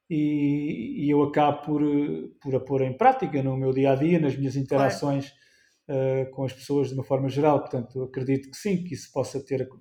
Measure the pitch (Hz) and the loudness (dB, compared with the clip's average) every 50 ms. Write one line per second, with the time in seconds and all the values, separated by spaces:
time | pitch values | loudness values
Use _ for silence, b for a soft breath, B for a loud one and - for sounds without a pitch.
0 | _ - 170 151 151 147 151 147 143 143 143 147 147 151 - - 110 139 - - | _ -4 -2 0 0 2 2 2 2 2 2 0 -2 -4 -4 -6 -6 -6 -6 -2
1 | 143 147 147 147 147 143 147 156 147 147 147 - - 156 151 143 151 147 147 143 | 0 2 4 4 4 4 4 2 2 2 2 -2 -2 -2 0 0 2 2 2 2
2 | 147 156 160 160 - - - _ - 139 131 127 - - 139 131 131 131 120 - | 0 0 -4 -6 -8 -12 -16 _ -6 -2 -2 -2 -2 0 0 0 0 0 0 4
3 | 226 262 247 262 190 143 147 139 131 135 131 131 135 131 131 135 135 139 135 127 | 4 4 4 4 -2 -4 -2 -2 -2 -2 -2 0 0 0 2 2 4 4 4 4
4 | 151 170 175 170 151 139 127 135 139 131 120 139 131 - 139 135 139 135 - - | 4 4 4 4 2 0 0 -2 -4 -4 -2 -4 -4 0 2 2 2 2 2 0
5 | 151 143 139 139 139 - - b b b b b b b b b _ - 143 131 | -2 -2 -2 -2 -4 -6 -14 b b b b b b b b b _ -4 -2 0
6 | 135 135 131 135 135 131 - 143 135 127 - - - - 143 143 135 123 135 131 | 0 0 0 0 -2 -4 -6 -6 -6 -6 -6 -8 -6 -2 0 0 0 0 -4 -6
7 | 120 - 139 131 139 135 120 139 151 151 143 139 143 - - 127 113 - - 131 | -2 0 0 0 0 0 0 2 4 4 4 2 0 -2 -6 -6 -6 -6 -8 -8
8 | 131 127 - 135 127 131 139 135 - - - - - 208 190 175 180 - 135 117 | -8 -6 -6 -6 -2 0 -2 -2 -2 -8 -16 -8 -4 -2 -2 -2 -2 -6 -10 -12
9 | - - - 139 123 - - - - - 135 127 123 127 - - | -12 -8 -6 -6 -6 -4 -6 -10 -6 -4 -4 -4 -4 -6 -10 -20